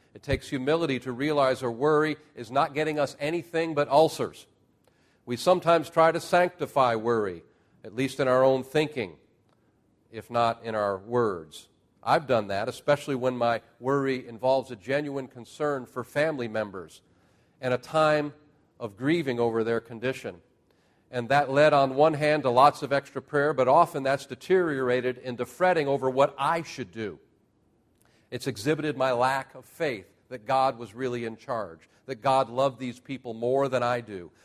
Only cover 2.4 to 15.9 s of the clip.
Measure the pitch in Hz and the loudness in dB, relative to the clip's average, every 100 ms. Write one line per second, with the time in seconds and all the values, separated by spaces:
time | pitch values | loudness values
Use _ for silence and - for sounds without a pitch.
2.4 | 113 135 156 143 156 151 139 - 147 170 | -4 0 0 -2 -2 -2 -4 -4 -4 -4
3.4 | - 160 165 147 143 143 160 - 101 - | -4 -4 -2 -2 2 4 4 2 -8 -8
4.4 | - _ _ _ _ _ _ _ - 123 | -20 _ _ _ _ _ _ _ -10 -2
5.4 | 180 185 165 165 147 165 160 160 - 180 | 2 2 4 2 2 4 4 2 2 2
6.4 | 180 - 139 139 127 113 113 113 101 82 | 2 -2 -4 2 2 2 0 0 -2 -6
7.4 | - _ _ _ 104 110 135 - 131 127 | -16 _ _ _ -10 -6 -4 0 2 4
8.4 | 131 131 123 151 151 135 95 73 _ _ | 4 2 0 -2 -2 -4 -10 -12 _ _
9.4 | _ _ _ _ _ _ _ 110 - 117 | _ _ _ _ _ _ _ -18 -4 0
10.4 | 117 113 113 110 101 95 104 120 113 87 | 0 -2 -4 -2 -2 -2 -2 0 0 -2
11.4 | 80 - - _ _ _ 113 160 135 117 | -10 -20 -20 _ _ _ 0 0 2 0
12.4 | 101 98 120 - - 143 147 131 127 123 | 0 -4 -4 -4 0 0 -2 -2 -2 0
13.4 | 117 113 - - 127 139 135 131 120 110 | 0 -2 -6 -8 -2 -2 -2 -4 -8 -4
14.4 | 127 135 117 113 120 143 147 139 127 123 | 0 0 -2 -10 -4 -4 -4 -8 -10 -14
15.4 | 113 - 147 139 120 | -16 -6 -4 -4 -6